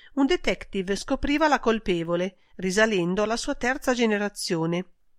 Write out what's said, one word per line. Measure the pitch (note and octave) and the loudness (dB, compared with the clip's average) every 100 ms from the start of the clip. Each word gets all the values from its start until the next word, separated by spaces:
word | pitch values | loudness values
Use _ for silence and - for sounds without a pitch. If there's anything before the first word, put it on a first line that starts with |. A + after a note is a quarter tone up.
| - | -10
un | - C4+ | 0 2
detective | - - F#3+ - G3 F#3 G3 | 2 0 -2 -4 -6 -4 -4
scopriva | - C4 - - D#4 | -2 -2 0 2 4
la | C4 | 2
colpevole, | - A3+ - F3 E3 F3 F#3 - _ - | 2 0 0 -2 0 -2 -2 -6 _ -8
risalendo | F#3 F#3+ A3+ G3+ E3+ F#3 | -2 2 2 4 0 0
alla | G#3 A#3 | 0 -2
sua | - C#4 | -4 -4
terza | A#3+ C#4 - | -2 -2 0
generazione. | B3 A#3 G#3 G#3 - - E3+ E3 F3 F#3 _ _ | 2 2 2 -2 -6 -4 -2 0 -2 -4 _ _